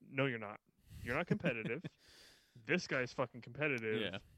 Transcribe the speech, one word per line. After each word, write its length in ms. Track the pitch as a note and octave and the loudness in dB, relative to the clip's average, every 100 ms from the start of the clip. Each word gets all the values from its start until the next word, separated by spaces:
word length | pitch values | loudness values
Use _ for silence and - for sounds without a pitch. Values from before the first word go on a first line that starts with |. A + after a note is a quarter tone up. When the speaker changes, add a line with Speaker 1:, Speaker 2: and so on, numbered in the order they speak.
| - | -4
Speaker 1:
No, 140 | C3+ C3+ | 2 2
you're 140 | A#2 | 2
not. 200 | G#2 G#2 _ _ - - | -4 -10 _ _ -18 -8
You're 120 | - C3+ | -2 0
not 120 | F3 | 2
competitive. 560 | G#3+ D#3 A#2 A2 C3+ - | 2 2 0 0 -4 -6
Speaker 2:
<laughs> 60 | - - - - - _ B2 - | -14 -20 -20 -20 -20 _ -10 0
Speaker 1:
This 180 | F3+ - | 0 2
guy's 240 | C#3+ B2 | 0 0
fucking 280 | - B2 A#2+ | 0 -2 -2
competitive. 600 | A#2+ B2 D3+ B2+ A2 A2 | -12 -2 0 2 2 0
Speaker 2:
Yeah. 160 | G2 F#2+ - | 0 -4 -10